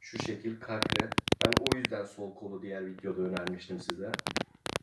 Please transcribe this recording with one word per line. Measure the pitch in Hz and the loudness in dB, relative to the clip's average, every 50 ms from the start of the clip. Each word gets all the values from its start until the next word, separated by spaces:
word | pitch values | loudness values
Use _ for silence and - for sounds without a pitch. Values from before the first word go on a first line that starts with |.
Şu | - - - 113 | -14 -8 -6 -4
şekil | - 117 107 - 113 113 113 113 | -2 -2 -4 -2 -4 -4 -4 -4
kalple. | - - 113 107 - - - - 113 110 - - - - - - - | -4 -4 0 2 2 4 4 2 2 2 0 -2 2 4 6 6 6
Ben | 120 - - | 6 6 6
o | - - 127 | 4 4 4
yüzden | 131 123 - 110 101 101 | 2 2 0 0 -2 -4
sol | - - - 101 98 98 | -4 -8 -8 -8 -8 -8
kolu | - 104 98 98 92 | -10 -10 -8 -8 -8
diğer | 98 98 95 95 92 | -8 -6 -6 -4 -6
videoda | 95 92 92 95 95 90 92 | -6 -6 -6 -6 -4 0 0
önermiştim | 92 90 92 - 87 90 90 90 - - 92 85 | 0 0 0 -2 -2 -4 -4 -6 -6 -6 -8 -6
size. | - - - 92 98 110 113 - - - - - - - - - - - - - | -4 -6 -4 -4 -4 -4 -2 -2 -2 0 0 -2 -2 -4 -8 -10 -2 0 0 0